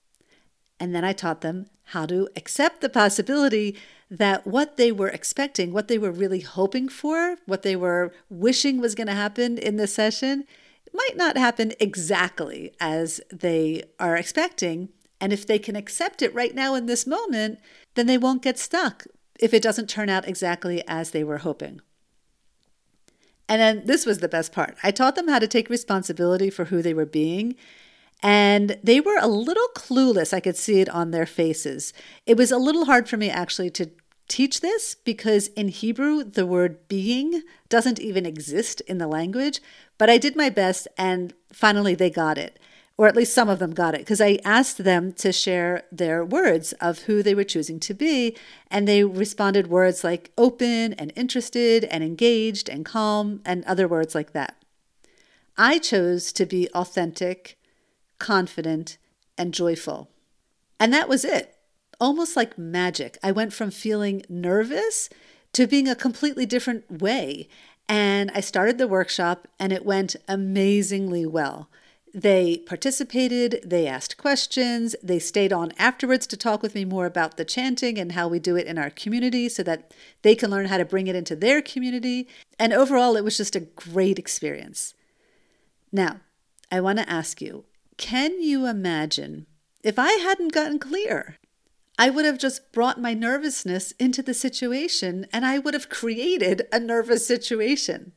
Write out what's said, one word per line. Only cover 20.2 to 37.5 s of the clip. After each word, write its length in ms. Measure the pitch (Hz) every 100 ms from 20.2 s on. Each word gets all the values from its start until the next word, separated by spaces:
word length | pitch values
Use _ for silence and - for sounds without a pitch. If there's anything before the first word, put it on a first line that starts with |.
| -
exactly 560 | 180 180 175 180 175 -
as 240 | 160 160
they 140 | 160
were 140 | 151 147
hoping. 420 | 165 143 - - - _ _ _ _ _ _ _ _ _ _ _ _ _ _ _ -
And 120 | 220
then 220 | 220 220
this 220 | 214 294 240
was 120 | 196
the 100 | 170
best 240 | 165 160
part. 240 | - 156 -
I 100 | 190
taught 240 | 202 262 294
them 120 | 349
how 120 | 262
to 80 | 220
take 200 | 240 226
responsibility 840 | 233 - 196 180 165 175 185 196
for 160 | 190 165
who 160 | 180
they 120 | 170
were 100 | 160
being, 520 | 151 156 156 175 226 247 - - - _ _ _
and 560 | 202 208 202 208 202 -
they 160 | - 254
were 180 | 330 415
a 60 | 233
little 420 | 208 247 392 480
clueless. 580 | - - 254 262 202 160
I 80 | 190
could 160 | 185 175
see 240 | - 196
it 80 | 190
on 220 | 170 170
their 160 | 165 160
faces. 680 | - 165 156 143 135 - - - - -
It 100 | 233
was 160 | 247
a 60 | 247
little 260 | 262 320
hard 240 | 285 254 240
for 80 | 226
me 120 | 208
actually 420 | - 175 - 180
to 200 | - 165 - _ _ -
teach 320 | - 269 -
this 340 | 330 440 -
because 540 | - - 226 220 208 202
in 200 | - 202
Hebrew, 540 | 175 220 233 285 302
the 240 | 226 202 180
word 400 | 180 180 160 -
being 560 | 196 196 247 294 339 320